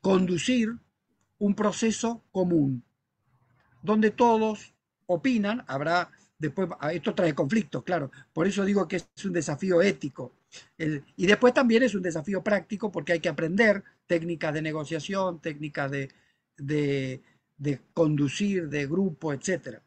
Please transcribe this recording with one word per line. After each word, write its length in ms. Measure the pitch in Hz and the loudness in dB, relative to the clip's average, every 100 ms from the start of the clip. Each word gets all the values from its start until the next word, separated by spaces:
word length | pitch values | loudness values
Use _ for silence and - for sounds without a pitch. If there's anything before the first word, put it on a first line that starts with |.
conducir 720 | 190 185 180 175 - 254 220 233 _ _ _ _ _ _ | 4 2 2 0 0 0 -2 -8 _ _ _ _ _ _
un 160 | 202 | -2
proceso 680 | 202 208 - 226 214 233 233 _ | 2 0 0 -2 0 -4 -4 _
común, 520 | 190 175 170 139 127 - _ _ _ _ _ _ _ _ _ | -2 2 2 2 -2 -8 _ _ _ _ _ _ _ _ _
donde 280 | 160 214 214 | 0 4 4
todos 640 | 214 240 226 220 208 - _ _ _ - | 4 4 4 0 -4 -12 _ _ _ -4
opinan, 580 | 175 269 240 202 240 - | 0 2 0 0 -4 -6
habrá 420 | 135 147 175 170 _ _ _ | -4 0 0 0 _ _ _
después, 300 | 151 139 180 - | -6 -2 -4 -4
ah, 120 | 143 | -6
esto 220 | 175 214 | -4 -4
trae 200 | - 170 | 0 0
conflictos, 480 | 143 143 226 185 - | 2 0 0 -2 -8
claro, 280 | - 175 135 - - | -4 -4 -4 -12 -12
por 120 | - 180 | -2 0
eso 160 | 196 | 0
digo 240 | 196 202 165 | 0 0 0
que 100 | 185 | -4
es 280 | - - | -8 -10
un 80 | 202 | -4
desafío 480 | 175 156 143 190 175 | -4 -4 -4 2 4
ético. 540 | 196 - 147 - 127 _ _ - - - | 4 0 -8 -8 -14 _ _ -20 -20 -6
El, 260 | 156 147 - - | -4 -4 -8 -2
y 100 | 185 | 2
después 280 | 208 247 | 6 6
también 280 | 247 254 226 | 6 6 6
es 120 | 254 | 4
un 80 | 202 | 0
desafío 420 | 180 160 147 190 | -2 -4 -2 -4
práctico 480 | 180 202 165 202 214 | 0 0 0 -6 -6
porque 220 | 175 151 | -6 -2
hay 60 | 170 | 0
que 100 | 175 | 0
aprender 520 | 151 160 190 226 196 - _ _ | -2 -2 4 4 4 -2 _ _
técnicas 460 | 175 170 165 165 | -2 -2 -4 -4
de 80 | 151 | -2
negociación, 800 | 156 156 147 160 147 196 185 165 | -4 -6 -6 -6 -4 -2 -2 -4
técnicas 500 | 165 147 151 147 139 | -10 -8 -10 -6 -4
de, 200 | 139 135 _ _ _ _ _ | -4 -8 _ _ _ _ _
de, 640 | 139 151 147 139 131 127 _ _ _ _ | -4 0 0 0 -4 -8 _ _ _ _
de 240 | 143 135 _ | -4 -4 _
conducir, 720 | - 160 147 143 - 202 190 160 | 0 2 2 0 0 -2 -2 -2
de 180 | 143 139 | -6 -2
grupo, 460 | 170 196 151 160 | 0 -2 -2 -6
etcétera. 480 | 139 190 180 135 107 | -4 -4 -4 -6 -16